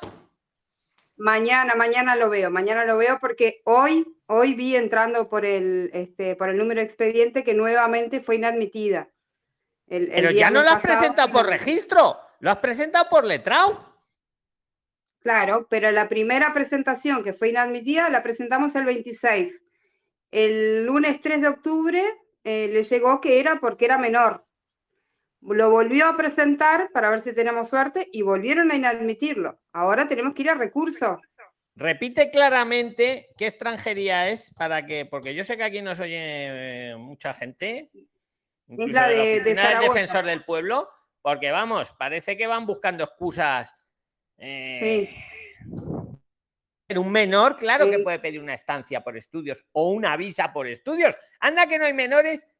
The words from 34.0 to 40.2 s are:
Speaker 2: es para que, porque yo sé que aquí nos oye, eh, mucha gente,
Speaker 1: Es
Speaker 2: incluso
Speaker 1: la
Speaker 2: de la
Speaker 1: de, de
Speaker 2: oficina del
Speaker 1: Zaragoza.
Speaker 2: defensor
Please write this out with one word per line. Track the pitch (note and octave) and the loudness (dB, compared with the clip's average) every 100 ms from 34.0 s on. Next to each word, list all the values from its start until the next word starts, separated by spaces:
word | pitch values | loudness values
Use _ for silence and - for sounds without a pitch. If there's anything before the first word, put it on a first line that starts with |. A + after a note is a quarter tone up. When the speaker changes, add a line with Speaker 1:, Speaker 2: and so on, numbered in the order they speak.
| G3 F3+ F3+ | -2 0 0
Speaker 2:
es | A3 - | -4 -10
para | - D#3+ D#3 D3 | -8 -4 -4 -4
que, | D3+ C#3+ | -8 -8
porque | C#3 C3 | -10 -8
yo | D3 | -8
sé | G3 A3+ | -8 -6
que | |
aquí | A3 G3+ | -6 -6
nos | G3 F3 | -8 -8
oye, | F3 E3 D#3+ D3 C#3 C3 C3 B2 B2 | -8 -8 -8 -10 -10 -10 -12 -12 -12
eh, | A2+ | -14
mucha | B2 C#3+ D3 | -16 -14 -12
gente, | C3 B2 - G3 B3 D#4 | -10 -14 -12 -10 -10 -14
Speaker 1:
Es | _ _ _ _ _ _ _ _ | _ _ _ _ _ _ _ _
Speaker 2:
incluso | B2 A#3 | -8 -2
Speaker 1:
la | B3+ B3+ | 2 2
Speaker 2:
de | A3+ | 2
la | |
Speaker 1:
de, | A3 | 2
de | G#3+ | 0
Speaker 2:
oficina | G#3+ G#3 | 0 2
del | G3+ | 2
Speaker 1:
Zaragoza. | A3 A#3+ | 2 2
Speaker 2:
defensor | A#3 F#3 F#3+ | 2 0 -2